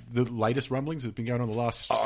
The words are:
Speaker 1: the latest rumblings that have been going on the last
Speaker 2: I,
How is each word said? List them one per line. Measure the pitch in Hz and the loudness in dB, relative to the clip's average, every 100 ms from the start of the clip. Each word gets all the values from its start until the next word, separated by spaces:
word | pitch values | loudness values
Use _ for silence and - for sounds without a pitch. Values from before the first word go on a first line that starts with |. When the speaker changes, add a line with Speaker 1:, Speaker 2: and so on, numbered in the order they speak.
| 120 | -4
Speaker 1:
the | 120 | 0
latest | 120 120 110 120 - | 2 2 2 2 0
rumblings | 127 143 160 | -2 -2 -4
that | 123 | -6
have | |
been | 110 | -6
going | 117 120 | -2 0
on | 120 | 0
the | 110 | 0
last | 120 - - | 0 -2 0
Speaker 2:
I, | 113 | 2